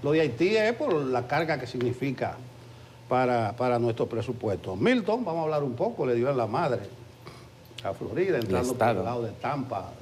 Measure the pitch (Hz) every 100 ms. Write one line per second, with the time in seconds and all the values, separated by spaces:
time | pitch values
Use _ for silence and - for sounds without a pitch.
0 | 143 160 156 120 170 220 214 233 302 165
1 | 135 127 123 143 165 151 123 127 123 120
2 | 139 127 107 - - - - - - -
3 | - 127 127 123 113 117 127 120 117 113
4 | 120 113 113 117 113 92 113 92 156 254
5 | 202 226 226 165 160 156 143 117 196 233
6 | 139 120 123 135 110 131 165 113 98 -
7 | - - - - - - - - 101 98
8 | 90 113 190 151 113 - 123 120 113 107
9 | 92 120 117 - 120 143 120 104 87 -